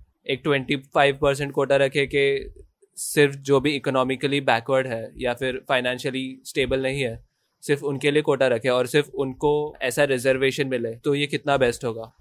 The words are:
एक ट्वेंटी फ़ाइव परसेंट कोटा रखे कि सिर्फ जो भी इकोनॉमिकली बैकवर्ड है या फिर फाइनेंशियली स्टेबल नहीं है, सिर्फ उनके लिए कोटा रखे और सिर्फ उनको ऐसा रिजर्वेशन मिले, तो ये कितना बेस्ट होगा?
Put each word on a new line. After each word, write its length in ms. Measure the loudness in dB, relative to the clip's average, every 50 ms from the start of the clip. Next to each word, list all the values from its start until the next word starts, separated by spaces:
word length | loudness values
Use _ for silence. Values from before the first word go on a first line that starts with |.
| -20 _ _ _ _
एक 120 | -6 -6 -2 0
ट्वेंटी 320 | 0 0 0 0 -2 -4
फ़ाइव 440 | -4 -4 _ 2 4 4 4 4 2
परसेंट 300 | 2 0 2 0 -2 -2
कोटा 240 | -2 -2 2 2 4
रखे 320 | 4 2 2 2 -2 -2
कि 460 | 0 0 0 2 2 0 -2 -6 -10 -16 -20 -20 _ _ _ _ _ _
सिर्फ 400 | -12 -10 -2 2 4 4 4 2
जो 240 | -2 0 2 4 4
भी 160 | 4 2 0
इकोनॉमिकली 680 | 0 -2 0 0 0 0 0 -2 -2 -2 -2 -2 0
बैकवर्ड 460 | 2 2 2 2 2 0 0 0 0
है 240 | -2 -6 -8 -8 -10 -8
या 160 | -4 -4 -4 -2
फिर 320 | -2 -4 -4 -4 -6 -4 -2
फाइनेंशियली 720 | -2 0 0 -2 -4 -4 -6 -6 -6 -6 -8 -8 -12 -14 -18
स्टेबल 360 | -6 -4 -2 -2 0 0 -2
नहीं 200 | -2 -2 -4 -4
है, 280 | -4 -6 -6 -10 -14 _ _ _ _ _ _ _
सिर्फ 220 | -4 -2 -2 -2 -2
उनके 280 | -4 -4 -2 -2 0
लिए 100 | 0 2
कोटा 260 | 2 2 2 2 2
रखे 220 | 2 2 0 0 0
और 180 | 2 2 0
सिर्फ 220 | 2 2 0 0 0
उनको 680 | -4 -4 -4 -4 -4 -2 0 0 0 0 -2 -6 -6 -6
ऐसा 220 | -6 -2 0 2 2
रिजर्वेशन 640 | 2 2 2 2 2 2 2 2 0 0 -2 -2
मिले, 280 | -2 -2 -2 -4 -6 -8
तो 200 | -4 -2 -2 0
ये 120 | 0 0
कितना 300 | -2 -4 -4 0 0 2
बेस्ट 280 | 4 2 2 2 -2 -6
होगा? 280 | -6 -6 -8 -12 -14 _ _